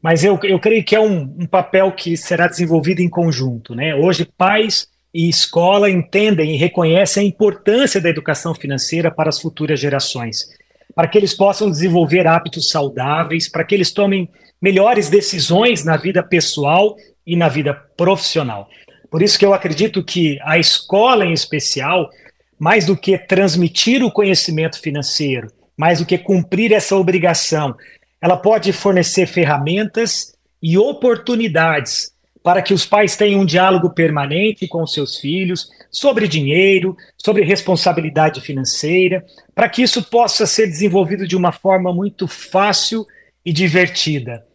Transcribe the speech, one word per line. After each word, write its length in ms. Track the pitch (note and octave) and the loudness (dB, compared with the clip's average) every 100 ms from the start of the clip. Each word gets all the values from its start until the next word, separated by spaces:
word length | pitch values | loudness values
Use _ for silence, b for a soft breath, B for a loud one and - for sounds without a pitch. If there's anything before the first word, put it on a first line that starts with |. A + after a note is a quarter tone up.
Mas 220 | E3 E3 | 2 2
eu, 160 | F3+ F#3+ | 4 2
eu 180 | G3+ F#3+ | 0 0
creio 240 | G#3+ A3+ | 2 0
que 120 | - G#3+ | 2 2
é 40 | |
um, 220 | G#3+ F#3+ C3+ C#3+ | 2 0 -4 -8
um 40 | E3+ | -2
papel 460 | F#3 - F#3+ F#3+ | 0 2 2 2
que 260 | F#3+ F3 E3 | -2 -6 -6
será 300 | - E3+ E3+ | -4 0 -2
desenvolvido 520 | - E3+ E3 D3 F#3 | 0 0 0 0 0
em 100 | F3+ | 0
conjunto, 680 | E3+ E3+ B2+ C3 A#2+ - A#2+ | 0 -2 0 -4 -6 -10 -6
né? 180 | D3+ | -4
Hoje, 320 | C#3+ E3 D#3 E3+ _ | 0 0 0 -4 _
pais 520 | F#3 G#3+ A3 - - _ _ | 0 2 0 -2 -6 _ _
e 160 | E3 E3+ | -2 -2
escola 580 | D#3+ - - F3 G3+ G3+ | 0 -2 0 2 4 2
entendem 680 | F#3 E3 G3 G#3+ F#3 D#3 D3+ | 0 0 0 2 2 0 0
e 20 | |
reconhecem 680 | E3+ - E3 E3+ G3+ - | -2 0 2 2 2 2
a 40 | G3+ | 0
importância 720 | - G#3+ G3 - A3+ C4+ G3+ | 2 0 0 0 2 2 0
da 80 | E3+ | -2
educação 460 | D#3 D3+ D3 E3+ D#3+ | -2 -4 -4 -4 -8
financeira 560 | C#3+ C3+ - E3 E3 | -6 -6 -4 -2 -2
para 180 | D#3 D#3 | -2 -4
as 100 | D3 | -2
futuras 400 | D#3+ - D3+ D3 | -8 -6 -4 -2
gerações, 680 | C#3+ C#3 - C3 A#2 G#2+ - b b b b - | -2 -2 -4 -8 -8 -10 -12 b b b b -2
para 120 | E3 | 2
que 80 | G#3 | 2
eles 200 | G3+ - | 2 2
possam 340 | G3 G3 G#3+ | 0 2 -2
desenvolver 560 | D3+ F#3 F3 D#3+ F3 E3 | 0 0 2 2 2 4
hábitos 460 | E3 E3 - - | 2 0 -6 -4
saudáveis, 760 | D#3+ C#3+ - C3 D3+ D#3 E3 - | -2 -4 -4 -4 -2 -2 -4 -4
para 160 | D#3+ | -6
que 120 | D#3+ G3+ | 0 0
eles 160 | F3 | 0
tomem 360 | - G3+ G3 F3 b b b | 0 0 0 -4 b b b
melhores 460 | F#3 F#3+ G#3 B3 D#3 | 0 4 4 4 4
decisões 760 | G3 G3 F3+ C#3 F3 A#3+ G3+ | 2 2 -4 0 2 4 2
na 140 | D3+ D#3 | 0 -2
vida 240 | F3 F#3 | 0 -2
pessoal 760 | - F3+ D3+ - C#3+ E3+ G#3+ G#3 b b - | 0 0 0 -2 0 2 2 -2 b b -6
e 100 | E3+ | 0
na 140 | E3 | 0
vida 240 | C#3 D3 | 0 -4
profissional. 960 | C#3 _ - F3 F#3+ - E3+ C3+ G#2 G2+ b b b b | -6 _ -2 0 0 -2 -4 -4 -8 -14 b b b b
Por 140 | D#3+ | 0
isso 160 | G3+ - | 2 4
que 40 | |
eu 120 | G3+ G3 | 2 2
acredito 480 | - D3+ G#3+ G3 | 0 -2 -2 -2
que 340 | - F3 D#3+ C#3 | -4 -2 -2 -2
a 160 | - E3 | -2 0
escola, 680 | D#3 - - G3 A#3 A#3+ F#3 | 2 0 0 2 4 2 2
em 80 | |
especial, 760 | D#3+ - D3+ - - C3+ F3+ D#3 b b b _ _ | -2 -4 -4 -4 -4 -2 -2 -2 b b b _ _
mais 260 | D3+ G#3+ E3+ | 0 2 2
do 100 | F#3+ | 0
que 220 | - F#3+ | 0 -2
transmitir 840 | - F#3+ G3 D#3+ E3+ - - C4 | 0 2 2 2 0 0 0 2
o 80 | A#3+ | 0
conhecimento 680 | - G3 F#3 - D#3 D#3+ - | 0 0 0 0 -2 -4 -4
financeiro, 720 | - C#3+ C#3 - D3 B2+ G#2+ _ _ - | -8 -6 -6 -4 -2 -4 -6 _ _ -2
mais 220 | D#3 E3 | 0 0
do 80 | E3 | 0
que 100 | F3 | -2
cumprir 560 | - F#3+ - F#3 A3+ | 0 0 0 -2 2
essa 220 | G#3+ - G3 | 2 2 0
obrigação, 800 | F3+ F#3 F3 E3 - D#3 C#3+ A#2 b b b _ | 2 2 2 0 -2 -2 -4 -6 b b b _
ela 160 | E3+ F3+ | 0 2
pode 340 | G3 A3 G3 | 2 2 0
fornecer 540 | F#3 G3+ F#3 E3+ - F#3 | -2 2 2 2 0 -2
ferramentas 1120 | - D#3 D3 C#3+ F#3 G#3+ - A#3 - - _ _ _ | 0 0 0 -2 -2 -4 -2 -4 -4 -8 _ _ _
e 160 | E3 F3 | 0 2
oportunidades 1300 | A#3 - B3+ A#3 - A#3 A3+ D#3+ E3 D3+ B2 - - _ _ _ | 2 0 0 0 -2 -2 0 0 2 0 -4 -8 -8 _ _ _
para 180 | - F#3 | 0 0
que 100 | - | 2
os 140 | F#3+ - | -2 2
pais 300 | G#3 G#3 - | 2 2 2
tenham 260 | G#3 G3 | 2 2
um 40 | F#3+ | 2
diálogo 440 | E3+ F#3+ F#3 E3+ | 2 4 2 0
permanente 800 | E3+ E3 D3+ C#3 D#3 G#3+ G#3 F3+ | 0 0 0 -2 -2 -2 -2 -6
com 180 | E3+ D#3+ | -6 -6
seus 320 | - C#3 - | -4 -6 -8
filhos 540 | C#3 F3 F#3+ F3 - b b | -6 -4 -4 -4 -8 b b
sobre 380 | - C#4 A3+ G#3 | -2 0 0 0
dinheiro, 680 | D#3 C#3 D#3 F#3+ F#3+ F3+ F3+ b b | -2 0 2 4 2 0 -6 b b
sobre 260 | - G#3 | -2 0
responsabilidade 1000 | F3 F#3+ - F3 F3+ E3 D#3 D3 D#3 D3+ | 2 0 0 0 0 0 -2 0 0 0
financeira, 840 | - C#3 C3 - D3+ F3+ F#3 F#3 - b b - | -10 -6 -6 -4 -2 0 0 -2 -6 b b -2
para 120 | A3+ | -2
que 140 | - | 2
isso 220 | B3+ - | 0 0
possa 420 | F#3+ A#3 A#3 - G#3+ | 0 2 2 0 -2
ser 220 | - A3 | 0 0
desenvolvido 600 | D#3 G3+ F3+ E3+ F#3+ F#3 | 0 0 2 0 -2 -2
de 80 | F3+ | 0
uma 160 | F3 | 0
forma 400 | - F#3+ F#3+ F3+ | -2 0 0 0
muito 360 | F3+ G3+ - F3+ | -4 -4 -6 -10
fácil 800 | - - F#3+ G3+ G3 - A3+ G#3+ b b _ | -10 -4 0 0 0 -2 -6 -8 b b _
e 80 | E3+ | -6
divertida 920 | D#3 F#3 E3 F3 F3 - D3 A#2 A#2 _ | -2 2 2 0 -2 -4 -4 -6 -14 _